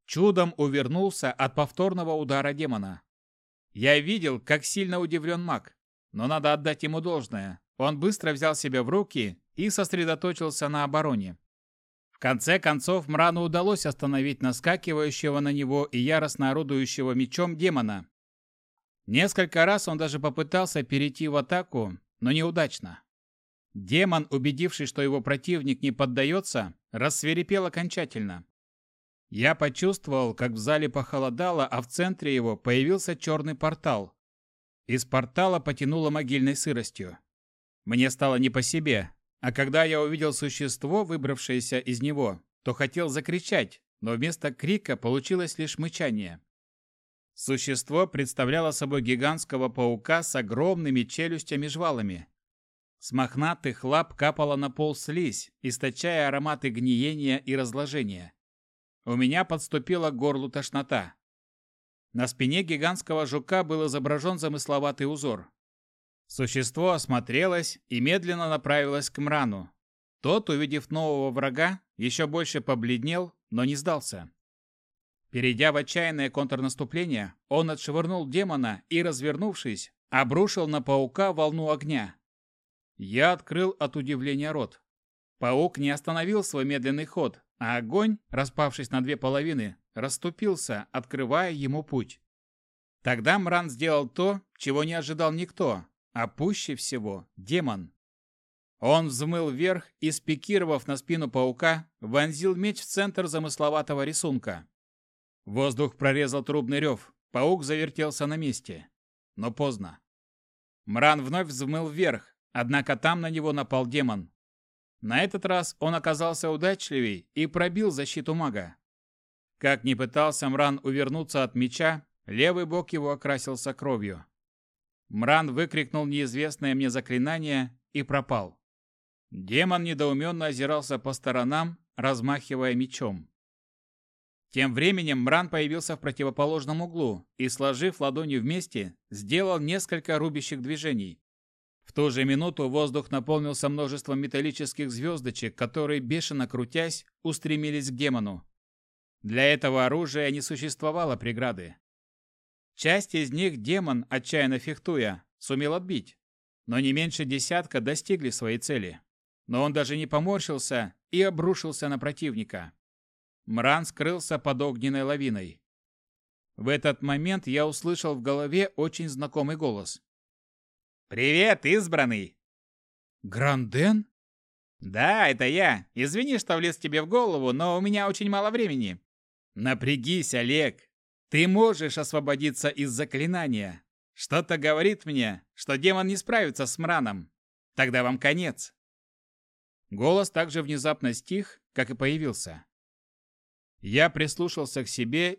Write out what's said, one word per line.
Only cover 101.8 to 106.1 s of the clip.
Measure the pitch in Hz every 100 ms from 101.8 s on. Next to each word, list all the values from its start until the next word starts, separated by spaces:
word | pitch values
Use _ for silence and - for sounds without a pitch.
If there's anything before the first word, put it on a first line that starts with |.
| - _
вонзил | 110 135 156 147 190 180
меч | 208 208
в | -
центр | 196 202 190 175
замысловатого | 160 156 - 147 151 147 143
рисунка. | 139 160 160 131 107 85 - _ _ _ _ _ _ _ -
Воздух | 110 139 123 139 -
прорезал | 135